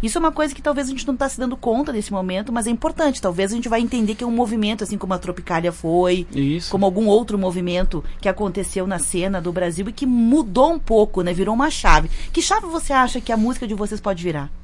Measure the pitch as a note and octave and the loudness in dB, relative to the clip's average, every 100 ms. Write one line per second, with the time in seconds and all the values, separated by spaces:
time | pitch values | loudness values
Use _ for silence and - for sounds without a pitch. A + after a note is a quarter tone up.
0 | A3 E4 D#4+ D#4 D4+ - D4+ C#4 C4 C4+ | -2 0 0 2 -2 -2 -2 -2 -2 -4
1 | C#4+ B3+ C4+ C4 B3+ C4 - A3+ D4 A#3 | -4 -2 -2 -2 -6 -2 -2 0 0 -4
2 | G#3 G3+ F#3 F#3 G#3+ A#3 A3+ A#3 D#4+ - | -4 -4 -2 -4 -2 -4 -2 -2 -2 0
3 | D#4 C4 G3 F3 G3 A#3 A#3+ A3+ A#3 B3 | 0 0 -2 0 -2 -2 0 0 0 0
4 | G#3+ A3 A#3+ A#3 A#3+ A3+ G#3 G#3+ G#3 G3+ | 0 -2 -2 0 0 0 0 -2 -4 -6
5 | F#3 F#3 F3+ F3 - E3 E3+ E3+ E3 E3+ | -4 -4 -4 -8 -4 -2 -2 -2 0 2
6 | F3+ F3+ F3 C#3 C#3 D#3+ E3+ F#3+ G3 F#3 | 4 2 -2 -2 0 0 -2 2 2 2
7 | A3 G#3 A3+ G#3 F#3 F3+ F3 F3+ F#3 E3+ | 4 4 4 -2 -2 -2 -2 2 2 0
8 | - - G3 F#3+ G#3 F3+ F3+ - F#3 F#3 | -6 -4 -2 0 -2 -2 -4 -2 -2 -2
9 | - F3+ F#3 G3 E3+ F3 F3 E3 G3+ A3+ | -2 -2 -2 -2 -2 -2 -2 -2 -6 -2
10 | C4+ B3 A3+ C#4+ A#3 F#3 C#4+ E4 - A3 | 0 2 4 4 2 4 4 4 2 4
11 | G#3 F#3+ F3 F3 F#3+ A3+ D4 - F#3 D#3 | 4 2 -2 0 0 2 0 2 6 8
12 | D#3+ - - - - G4+ F#4+ E4 - C4+ | 6 -2 -2 -2 0 0 -2 -4 0 2
13 | C4 B3+ A3 A3+ A3 B3 A#3 G#3 G#3 G#3+ | 2 0 -2 2 2 0 -4 -4 -4 -4
14 | G#3 F#3+ F3 D3+ C#3 - | -4 -2 -2 -4 -6 -8